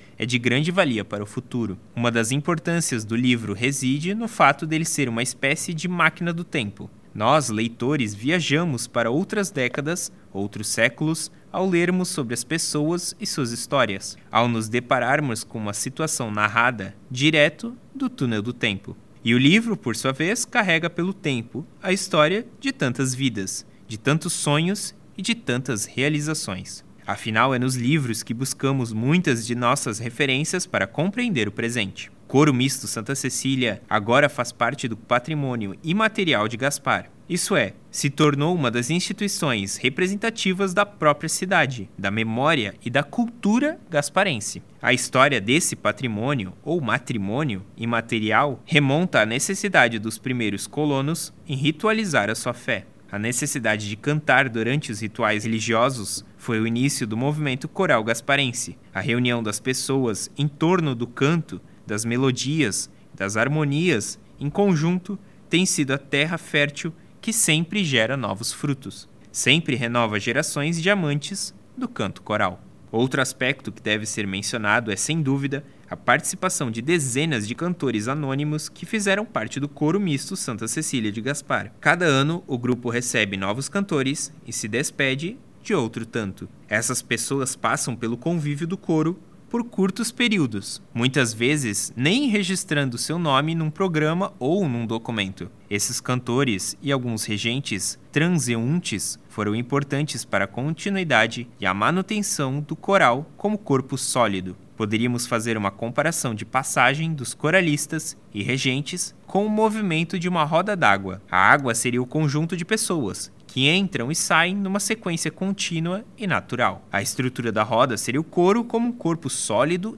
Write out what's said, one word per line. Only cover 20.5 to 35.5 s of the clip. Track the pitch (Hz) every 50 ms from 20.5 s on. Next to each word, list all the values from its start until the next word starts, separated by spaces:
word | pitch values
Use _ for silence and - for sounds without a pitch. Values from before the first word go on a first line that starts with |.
| - 247 214 185 165 160 165 165
pelo | 160 - 170 190 190
tempo | - - 151 131 117 110 - - 127 165 - - -
a | - 185
história | 185 196 - - - 156 151 160 185 220 240 - - -
de | - 269
tantas | - - 156 127 120 - 135 131 123
vidas, | 127 139 131 107 101 95 95 - - - - - - - -
de | 110 107
tantos | - 139 151 160 - 180 -
sonhos | - - 151 143 151 165 180 202 202 - - - - - - - -
e | 190
de | - 226
tantas | 233 - - 123 127 131 - 120 101 -
realizações. | - - 123 131 151 156 147 147 151 156 151 - - 95 92 95 - - - - - - - - -
Afinal, | 104 - - 113 107 110 123 135 131
é | 123
nos | 123 131 127
livros | 127 117 123 156 160 135 117 110 -
que | - - 113
buscamos | 117 135 - - - - 135 139 135 120 113 107
muitas | 110 120 135 160 180 175 156 123 117 110 117
de | 120
nossas | 120 123 120 135 139 - 131 104 -
referências | 117 117 - - 147 135 131 135 156 - - 180 - -
para | - 104 95
compreender | 190 - - 160 196 202 247 247 240 185 120 107 104
o |
presente. | 104 - 113 117 120 123 101 95 - - - - - - - -
Coro | - 135 156 151 131
Misto | 123 127 135 - - - 104
Santa | - 117 104 - 139
Cecília | - - 127 - - - 131 135 127 127 113 98 - - -
agora | 104 107 101 113 120 143 147 139
faz | - - 120 -
parte | - - 117 117 135 127 - 117
do | 113 -
patrimônio | - - 120 123 - 160 156 147 139 131